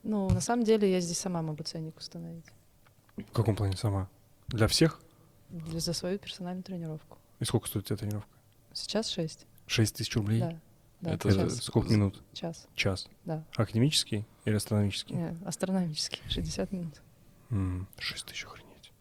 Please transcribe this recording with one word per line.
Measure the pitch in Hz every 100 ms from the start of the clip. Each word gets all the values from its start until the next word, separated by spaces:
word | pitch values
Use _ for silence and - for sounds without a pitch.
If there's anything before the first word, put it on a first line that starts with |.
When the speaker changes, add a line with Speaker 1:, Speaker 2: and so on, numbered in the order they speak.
Speaker 1:
Ну, | 220 214 190
на | 180
самом | 175 240
деле, | 220 220 202
я | 185
здесь | 175 170
сама | 185 175
могу | 160 156
ценник | 156 165 160 -
установить. | - 175 165 165 - - - _ - _ _ -
Speaker 2:
В | -
каком | - 107
плане | 95 101 95
сама? | 110 98 92 - _ _ -
Для | 104 107
всех? | - 160 - - - - - -
Speaker 1:
Для, | 175 160 165
за | 165
свою | 165 180 196
персональную | - - 180 185
тренировку. | 185 185 165 156 - - _ -
Speaker 2:
И |
сколько | - 117 -
стоит | 107
у | -
тебя | 104
тренировка? | 104 104 - - _ _ _
Speaker 1:
Сейчас | - - 208 226
шесть. | - 160 - - - -
Speaker 2:
Шесть | - 107
тысяч | - 113 120
рублей? | 101 110
Speaker 1:
Да, | 165 165 - - _ _
да, | 165
Speaker 3:
Это | 160 -
Speaker 2:
Это | 95
Speaker 1:
час. | - 120
Speaker 2:
сколько | - 120 -
Speaker 3:
з- |
Speaker 2:
минут? | 107 98 - -
Speaker 1:
Час. | - 170 165 -
Speaker 2:
Час. | - 104 92 - -
Speaker 1:
Да. | - 160 156
Speaker 2:
Академический | - 110 - 139 - - 107 107 -
или | - 107
астрономический? | - 104 101 - -
Speaker 1:
Не, | 180 165 165 185
астрономический, | - 185 190 175 151 - - -
шестьдесят | - 160 - 185
минут. | 185 170 147 - - - - -
Speaker 2:
М, | 104 95 90 95 -
шесть | - - -
тысяч, | - -
охренеть. | - - - - _